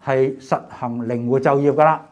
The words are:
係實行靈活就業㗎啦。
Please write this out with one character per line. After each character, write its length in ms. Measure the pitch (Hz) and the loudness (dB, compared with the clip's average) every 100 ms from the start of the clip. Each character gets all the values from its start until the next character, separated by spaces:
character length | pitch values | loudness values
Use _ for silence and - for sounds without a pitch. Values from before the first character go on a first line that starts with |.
係 320 | - 135 135 131 | -2 0 0 -2
實 200 | - 143 - | -4 -6 -6
行 360 | - 123 120 117 | -10 -8 -6 -6
靈 200 | 120 120 | -4 -2
活 120 | 135 | 0
就 120 | 147 | 2
業 200 | 139 143 | 2 2
㗎 100 | 147 | 4
啦。 180 | 156 160 - | 2 2 -6